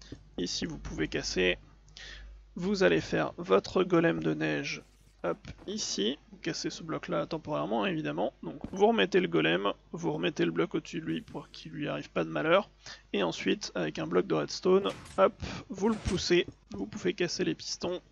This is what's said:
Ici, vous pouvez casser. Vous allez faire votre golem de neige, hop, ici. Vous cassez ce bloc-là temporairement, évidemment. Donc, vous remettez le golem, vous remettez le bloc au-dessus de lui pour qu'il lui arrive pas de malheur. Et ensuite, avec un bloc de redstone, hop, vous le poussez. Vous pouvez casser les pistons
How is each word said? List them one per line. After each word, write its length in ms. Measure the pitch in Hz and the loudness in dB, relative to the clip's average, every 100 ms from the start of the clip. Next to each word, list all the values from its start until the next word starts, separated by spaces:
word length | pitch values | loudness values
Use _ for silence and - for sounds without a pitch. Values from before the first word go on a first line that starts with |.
| - - - - | -18 -18 -14 -6
Ici, 280 | 180 - - | -4 -4 -6
vous 120 | 143 | -6
pouvez 300 | - 156 156 | -8 -4 -2
casser. 480 | 156 131 185 180 180 - - - - - - - - - - | -2 -4 0 2 0 -4 -20 -20 -18 -16 -16 -16 -18 -14 -6
Vous 260 | 180 202 | -2 4
allez 180 | 180 160 | 4 4
faire 320 | 151 170 147 - | 2 -2 -2 -4
votre 460 | 175 185 - 196 | 4 4 4 0
golem 380 | 180 170 165 165 | 4 6 4 2
de 120 | 156 | 0
neige, 480 | 151 156 147 143 - - _ - _ | 0 -2 -2 -4 -8 -12 _ -20 _
hop, 140 | 170 165 - - - | -4 -4 -8 -14 -10
ici. 520 | 208 - - 202 285 - | -6 -4 -2 -2 -2 -10
Vous 80 | 185 | -8
cassez 300 | - 151 156 | -6 -4 -6
ce 140 | - | -6
bloc-là 420 | 165 147 - 170 | -6 -6 -2 -4
temporairement, 600 | - 160 156 147 151 226 202 | -2 -6 -4 -4 -2 0 0
évidemment. 480 | 160 147 151 220 - | -2 -2 -2 -4 -4
Donc, 180 | 180 - - | -12 -10 -8
vous 160 | 190 208 | 2 4
remettez 340 | 226 190 196 | 6 4 4
le 80 | 180 | 4
golem, 440 | 165 160 175 202 - - | 2 4 2 0 -4 -8
vous 200 | 175 170 | -6 -2
remettez 320 | 151 175 160 | 0 -2 0
le 60 | 170 | 0
bloc 240 | 165 160 | 2 0
au-dessus 260 | 170 - 170 | 0 -4 -8
de 60 | 165 | -4
lui 160 | 160 | -6
pour 280 | 147 - 143 | -6 -12 -12
qu'il 220 | - 160 | -16 -14
lui 160 | 160 147 | -8 -4
arrive 220 | 147 147 | -4 -4
pas 140 | 185 | -2
de 40 | 160 | -2
malheur. 400 | 160 156 185 208 - - - - | 0 6 6 4 -8 -18 -18 -4
Et 80 | 202 | 0
ensuite, 500 | 175 160 190 190 - | 0 0 0 0 -2
avec 240 | 185 160 147 | -4 -4 -2
un 80 | 160 | 0
bloc 200 | 180 185 | 2 2
de 80 | |
redstone, 560 | 160 143 - 185 185 196 - - - | 0 0 0 4 4 4 -6 -6 4
hop, 160 | 190 - - - - | 4 4 -8 -8 -10
vous 180 | 196 202 | 0 0
le 80 | 214 | 2
poussez. 500 | - 185 - 175 - - - | 0 0 2 2 2 -6 -14
Vous 120 | 202 | -10
pouvez 300 | 202 - 180 | -8 -4 -4
casser 300 | 180 170 - | 0 -2 0
les 100 | 180 | -2
pistons 480 | 151 - - 180 180 - | -4 -6 -6 -4 -6 -6